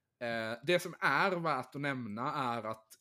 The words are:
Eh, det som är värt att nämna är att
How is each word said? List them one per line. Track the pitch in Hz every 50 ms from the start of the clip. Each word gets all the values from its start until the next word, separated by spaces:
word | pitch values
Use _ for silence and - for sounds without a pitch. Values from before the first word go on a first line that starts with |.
| _ _ _ -
Eh, | 123 117 117 113 113 110 117 - -
det | 156 180 175
som | 175 175 - -
är | 196 156 139 151 185 196
värt | 185 175 165 160 143 127 127 - -
att | 139
nämna | 143 143 135 127 120 104 101 113 123 151 147
är | 151 131 120 117 117 107
att | 110 110 - - - - -